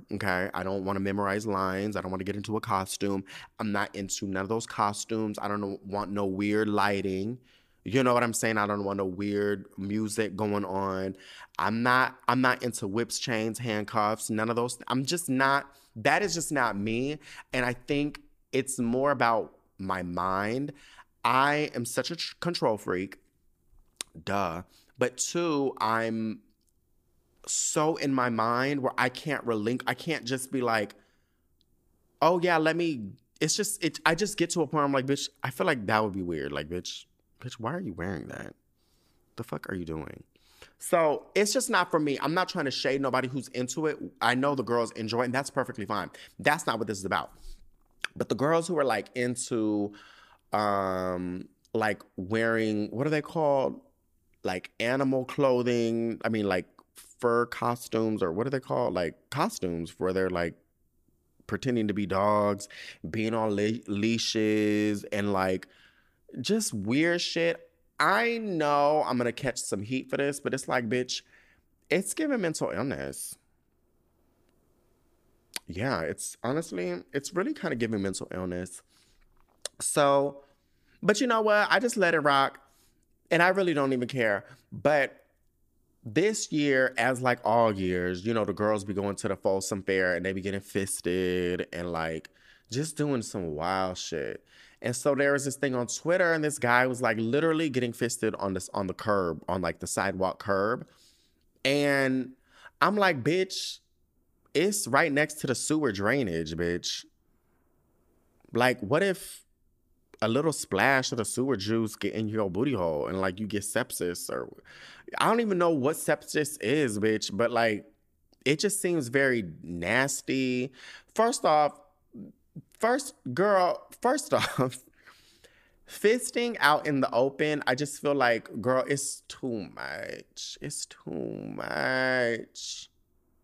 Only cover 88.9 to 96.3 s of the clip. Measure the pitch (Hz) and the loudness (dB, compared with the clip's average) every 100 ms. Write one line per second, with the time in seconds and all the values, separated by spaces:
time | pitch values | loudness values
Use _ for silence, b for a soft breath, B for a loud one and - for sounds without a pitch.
88.9 | 98 101 98 107 95 104 98 - 101 92 | -4 -4 -4 -4 0 0 0 0 -4 0
89.9 | 95 92 87 92 95 95 98 - 104 98 | 2 2 0 -2 -2 -4 -4 -4 -4 -2
90.9 | - 87 90 90 90 87 90 - 85 87 | -2 0 0 2 2 0 -2 -4 -6 -4
91.9 | 82 80 80 - b b b b 117 156 | -2 -2 -4 -10 b b b b -6 -4
92.9 | 156 147 131 107 107 85 76 85 95 92 | -2 -2 -2 -4 -6 -6 -2 0 0 0
93.9 | 90 - 82 62 - B B B B 113 | -4 -6 -6 -6 -8 B B B B -6
94.9 | 123 151 135 139 143 135 127 139 127 120 | 0 0 2 2 2 -2 -2 -2 -2 -2
95.9 | - 156 180 175 | -4 0 2 4